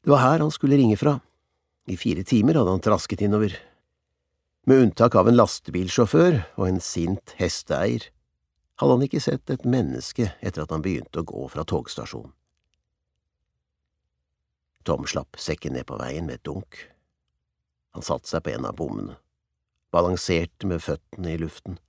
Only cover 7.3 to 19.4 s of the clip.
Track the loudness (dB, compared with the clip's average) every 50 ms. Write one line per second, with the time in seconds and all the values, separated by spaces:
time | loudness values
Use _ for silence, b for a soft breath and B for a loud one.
7.3 | -6 -4 -4 -4 -4 -6 -6 -4 -4 -2 -2 -2 -2 -4 -8 -12 _ _ _ _
8.3 | _ _ _ _ _ _ _ _ _ 0 2 4 4 4 2 0 -2 -2 -2 -2
9.3 | -4 -4 _ -6 -8 -4 0 0 0 2 0 -2 -4 -6 -8 -8 -4 -2 -2 -2
10.3 | -4 _ -8 -8 -6 -6 -6 -4 -4 -4 -2 -2 -4 -4 -6 _ -8 -8 -8 -8
11.3 | -10 -12 -12 -10 -8 -10 -6 -4 -4 -4 -4 -6 -12 -12 -12 -12 -12 -14 -16 -16
12.3 | _ _ _ _ _ _ _ _ _ _ _ _ _ _ _ _ _ _ _ _
13.3 | _ _ _ _ _ _ _ _ _ _ _ _ _ _ _ _ _ _ _ _
14.3 | _ _ _ _ _ _ _ _ _ _ _ -4 -4 -4 -4 -6 -6 -6 -8 _
15.3 | -14 -10 -6 -6 -6 -6 -6 -8 -8 -8 -8 -10 -10 -10 -8 -8 -8 -8 -8 -8
16.3 | -10 -10 _ -10 -10 -10 -12 _ -20 -20 -20 _ _ _ _ _ _ _ _ _
17.3 | _ _ _ _ _ _ _ _ _ _ _ _ _ -14 -6 -6 -6 -6 _ -6
18.3 | -6 -6 -6 -6 -8 -6 -8 -8 -8 -8 -8 -8 -6 -8 -10 -12 -14 _ _ _
19.3 | _ _